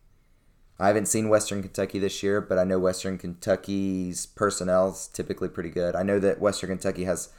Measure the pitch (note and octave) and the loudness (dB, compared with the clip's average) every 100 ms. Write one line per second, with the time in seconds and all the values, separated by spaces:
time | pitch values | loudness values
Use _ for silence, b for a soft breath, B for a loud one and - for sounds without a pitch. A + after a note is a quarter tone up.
0 | _ _ _ _ _ _ _ _ F#2+ G#2+ | _ _ _ _ _ _ _ _ 2 4
1 | G2+ A2+ A2 G#2+ - G2+ G2 - G2 G2 | 2 0 4 2 2 -4 -6 -4 -4 0
2 | F#2+ - G2 G2+ G2+ F#2 F#2 F#2+ F#2 F2+ | -2 -2 0 0 0 0 2 2 2 0
3 | F#2+ F#2 F2+ F2 - F#2+ - G2 G2 F#2 | -4 -6 -8 -8 0 0 0 -2 0 -2
4 | F#2 F2 - - G#2 - F2+ F#2 F#2+ F#2+ | -2 -6 -10 -2 0 0 2 2 2 0
5 | - - F2 F#2+ F2+ - E2+ F2+ F2 E2+ | -12 -8 -6 -4 -6 -6 -6 -2 -2 0
6 | F#2+ G2+ G2 - G2+ F#2+ F2+ F#2 G2 F#2 | 2 4 2 4 2 0 -4 -4 -4 -4
7 | F#2 F2 - | -2 -4 -4